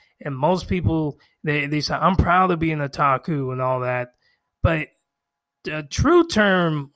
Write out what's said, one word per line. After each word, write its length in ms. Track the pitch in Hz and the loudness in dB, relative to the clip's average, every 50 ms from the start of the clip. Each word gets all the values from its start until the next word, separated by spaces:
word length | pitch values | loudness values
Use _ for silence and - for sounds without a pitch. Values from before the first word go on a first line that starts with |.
| _ _ _ - | _ _ _ -12
And 160 | - 151 139 | -10 -8 -4
most 320 | 127 139 165 185 180 - - | -2 0 0 0 0 -2 -2
people, 500 | 196 180 156 165 165 160 156 147 - _ _ _ _ _ | -2 0 0 0 0 0 -2 -4 -6 _ _ _ _ _
they, 240 | - 156 147 147 143 | -4 -2 -2 -2 -2
they 140 | 143 151 151 | -2 -4 -4
say, 140 | 139 - 156 | -2 -4 -2
"I'm 220 | 135 151 175 190 | 0 2 2 2
proud 320 | - - 180 170 185 185 185 | 2 2 4 4 4 4 2
to 100 | 180 160 | 0 0
be 120 | 165 160 | -2 -2
an 100 | 156 151 | -2 -4
otaku," 720 | 143 135 - - 151 139 135 127 - - 160 143 135 127 | -6 -6 -2 0 0 2 0 0 -2 -4 -4 -4 -4 -4
and 120 | 127 127 | -4 -4
all 180 | 131 127 131 127 | -2 -2 -2 -2
that. 320 | 123 123 123 123 123 - _ _ _ _ _ _ _ _ _ _ | -2 -2 -4 -4 -6 -8 _ _ _ _ _ _ _ _ _ _
But 260 | - 175 160 156 151 - _ _ _ _ _ _ _ _ _ _ _ _ _ _ - | -2 -2 0 -2 -4 -8 _ _ _ _ _ _ _ _ _ _ _ _ _ _ -12
the 220 | 165 151 156 151 139 | -10 -8 -8 -8 -6
true 380 | - - - 277 349 349 330 | -2 0 4 4 6 4 4
term 640 | 339 - 214 208 202 185 185 175 165 156 147 139 139 | 4 2 2 4 4 4 2 2 2 0 -2 -4 -6